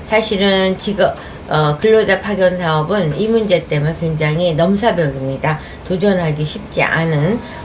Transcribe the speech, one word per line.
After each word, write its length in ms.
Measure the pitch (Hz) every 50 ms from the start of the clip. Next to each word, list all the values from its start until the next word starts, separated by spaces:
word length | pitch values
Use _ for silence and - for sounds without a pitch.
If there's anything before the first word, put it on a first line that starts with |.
| -
사실은 720 | - 220 220 214 - 214 185 196 196 190 190 190 190 185 185
직업, 380 | - 208 202 - 185 - - - - - - - - -
어, 300 | - 151 156 147 147 -
근로자 420 | - 220 220 220 208 196 190 185
파견 360 | - 202 208 185 185 180 180 180
사업은 600 | 180 160 156 156 151 - 202 208 175 151 143 156
이 80 | 208 220
문제 380 | 226 226 214 196 180 165 156
때문에 300 | - 160 147 147 156 165 -
굉장히 540 | 165 160 156 151 156 151 151 165 180 175 160
넘사벽입니다. 1040 | 147 165 185 202 202 240 226 190 175 160 139 135 135 135 135 135 135 - 151 151 147 - - - - - -
도전하기 580 | 180 175 190 208 190 180 170 156 147 151 151
쉽지 380 | 151 - 214 - - - - 156
않은 560 | - - 156 165 165 156 143 147 180 226 240 - - - -